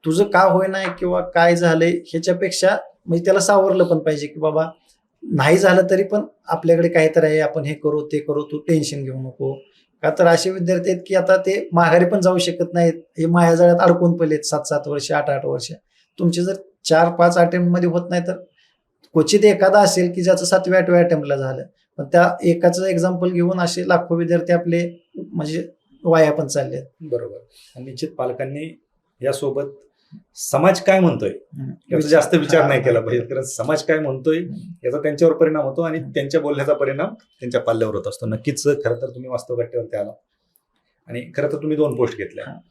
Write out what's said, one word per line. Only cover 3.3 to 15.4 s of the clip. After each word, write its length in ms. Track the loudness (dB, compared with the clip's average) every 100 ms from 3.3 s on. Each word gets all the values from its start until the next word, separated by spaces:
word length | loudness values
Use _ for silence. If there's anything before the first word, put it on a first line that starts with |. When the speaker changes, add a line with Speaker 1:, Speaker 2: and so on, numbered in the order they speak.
| 2
Speaker 1:
सावरलं 440 | 4 4 4 2
पण 140 | 2 2
पाहिजे 280 | 0 -4 -6
की 140 | -4
"बाबा 300 | -2 0 -2 -6 _ _ _ _
नाही 360 | -6 0 4 4
झालं 240 | 6 4 4
तरी 120 | 2
पण 200 | 0 -2 -4 _ -8
आपल्याकडे 420 | -4 2 2 4
काहीतरी 380 | 4 2 4 2
आहे, 140 | 2
आपण 240 | 0 -4
हे 100 | -8
करू, 320 | -4 -2 -2 -4
ते 120 | -6
करू, 240 | -4 -6
तू 160 | -6 -10
टेन्शन 460 | 0 0 0 -6
घेऊ 160 | -8 -10
नको." 320 | -12 -8 -8 -8 _ _ _ _
का 80 | -4
तर 160 | 2 4
असे 240 | 4 0
विद्यार्थी 400 | -4 -2 -2 0
आहेत 120 | -4 0
की 80 |
आता 220 | -2 2 2
ते 320 | 2 -4 0
माघारी 320 | 2 4 4
पण 160 | 4 2
जाऊ 180 | 2 2
शकत 360 | -2 -4 -4
नाहीत, 200 | 2 0 0 -12 -4
हे 80 | 0
मायाजाळात 500 | 4 4 6 6 6
अडकून 360 | 4 4 2 2
पडलेत 240 | 0 -2
सात 220 | -2 -6
सात 260 | -4 -4 -4
वर्ष, 240 | -8 -2
आठ 180 | -2 -2
आठ 160 | -4